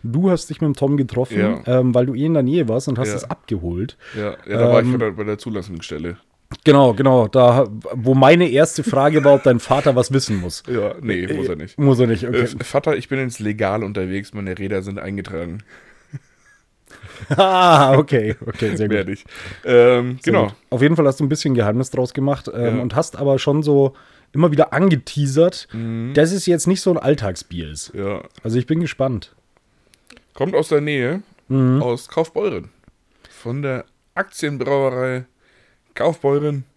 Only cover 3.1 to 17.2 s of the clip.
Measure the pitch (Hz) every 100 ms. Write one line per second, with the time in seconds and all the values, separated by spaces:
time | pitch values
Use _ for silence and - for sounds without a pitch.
3.1 | 104 123 - - 101 87 87 113 - -
4.1 | 110 104 - - 107 120 120 123 127 113
5.1 | 98 104 104 - 107 90 85 - 78 82
6.1 | 90 _ _ _ - - 143 131 107 135
7.1 | 127 107 131 123 123 117 107 - 123 117
8.1 | 131 135 170 175 127 165 - 147 135 143
9.1 | 156 143 139 135 120 - 135 147 123 -
10.1 | 131 - 101 90 - - 120 101 - 117
11.1 | 92 90 151 127 80 87 - 139 123 120
12.1 | 107 120 123 117 - - 143 156 151 -
13.1 | 135 127 113 104 104 98 107 104 104 92
14.1 | 98 98 104 95 92 98 98 95 98 92
15.1 | 101 92 82 87 92 - - _ _ _
16.1 | 143 _ _ _ _ _ _ _ - -
17.1 | -